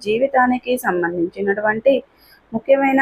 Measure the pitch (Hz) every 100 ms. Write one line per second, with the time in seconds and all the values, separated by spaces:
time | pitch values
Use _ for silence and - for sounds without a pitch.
0 | 202 226 277 262 247 247 247 247 220 180
1 | 175 175 175 196 196 202 214 220 269 262
2 | - _ _ _ _ 226 - 277 277 269